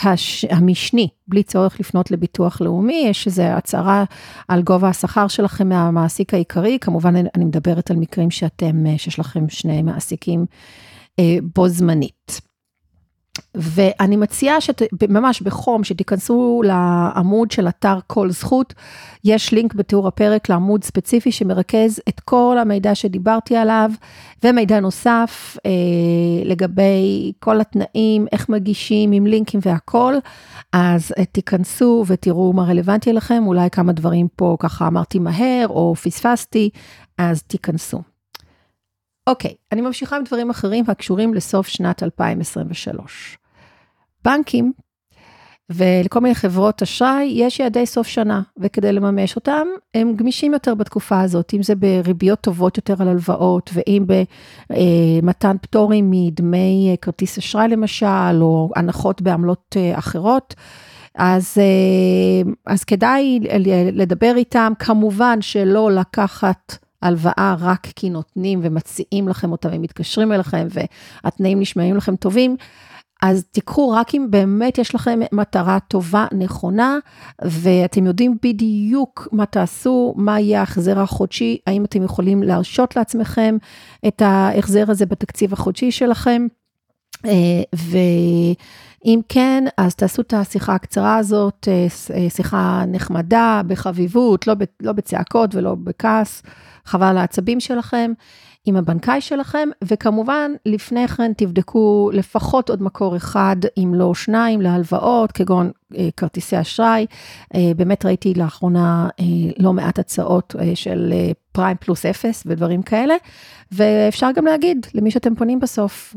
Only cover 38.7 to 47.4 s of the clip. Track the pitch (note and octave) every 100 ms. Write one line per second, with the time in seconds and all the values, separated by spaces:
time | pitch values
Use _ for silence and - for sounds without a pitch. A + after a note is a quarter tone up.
38.7 | _ _ _ _ _ - B3+ - - -
39.7 | G#3+ B3 B3 C4 C#4+ B3+ A#3+ A#3+ A#3 G3
40.7 | A3+ A3+ G3 - F#3+ A3+ G#3 - G3 F#3+
41.7 | - F3+ - E3+ - F3 F3 D#3+ E3 D#3+
42.7 | E3+ - - - - - - _ _ _
43.7 | _ _ _ _ _ A#3+ C#4+ D4 A#3+ A#3+
44.7 | - _ _ _ _ _ _ _ _ -
45.7 | F3 F#3 F3+ F3+ A#3 B3 A#3+ F#3+ F3+ G#3
46.7 | - F#3 - B3 C#4 C#4 A#3